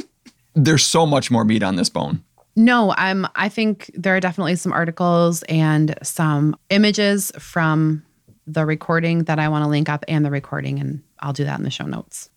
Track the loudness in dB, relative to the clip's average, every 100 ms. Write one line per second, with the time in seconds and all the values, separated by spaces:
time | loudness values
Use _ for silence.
0 | -10 _ _ _ _ 2 4 4 2 2
1 | 2 2 2 2 2 2 0 0 -2 -2
2 | -4 -6 -8 _ _ 2 4 4 2 0
3 | -2 -2 -4 -4 -4 -2 -2 -4 -8 -4
4 | 0 0 0 -2 -2 -2 -2 -2 -2 0
5 | 2 4 4 0 -2 0 2 2 0 -2
6 | -8 -2 0 2 0 -2 0 2 2 2
7 | 0 0 -4 -10 -6 -2 2 2 2 -2
8 | -8 _ _ _ -8 -2 -2 -2 -2 0
9 | 2 0 0 0 0 0 0 0 0 -4
10 | -2 0 0 -2 -6 -8 -6 -6 -6 -8
11 | -14 -12 -8 -6 -4 -4 -6 -8 -8 -10
12 | -12 -18 -20